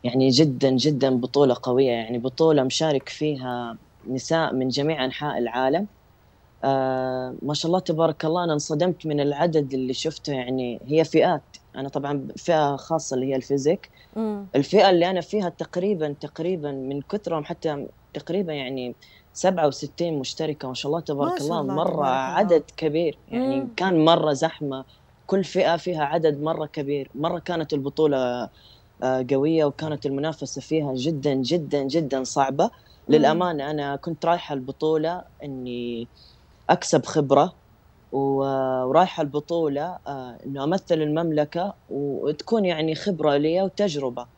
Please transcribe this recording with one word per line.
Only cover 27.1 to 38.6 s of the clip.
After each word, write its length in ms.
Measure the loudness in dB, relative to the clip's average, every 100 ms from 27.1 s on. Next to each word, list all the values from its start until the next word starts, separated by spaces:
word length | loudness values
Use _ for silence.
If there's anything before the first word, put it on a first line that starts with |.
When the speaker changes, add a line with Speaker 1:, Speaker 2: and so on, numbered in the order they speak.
Speaker 1:
مرة 240 | -4 -4 -4
كانت 340 | -4 -4 -2
البطولة، 760 | -2 -4 2 2 4 0 -2 -6 _ -20 -20 _ _
آه، 240 | 0 0 2
قوية، 340 | 2 2 4
وكانت 420 | 2 0 -6 -4 -4
المنافسة 540 | -2 -4 -6 -10 -10
فيها 320 | -2 -2 0 -2
جدًا، 380 | -2 0 0
جدًا، 480 | 0 0 -2 0 -2
جدًا 420 | 0 0 0 -2
صعبة. 400 | -2 0 0 2
Speaker 2:
مم. 60 | 0 -2 _ _ 4
Speaker 1:
للأمانة 560 | 6 6 4 0 -2 -4
أنا 260 | -4 -2 -4
كنت 300 | -6 -2 0
رايحة 280 | 0 0
البطولة 680 | -6 -6 -4 0 2 0 -4 -10 _
إني 640 | -12 -10 -8 -6 -6 -6 -10 _ -20 _ _ _ 2
أكسب 340 | 2 4 0 2
خبرة، 460 | 0 4 6 4 -2 _ _ _ _ _
و-، 720 | -2 0 0 0 0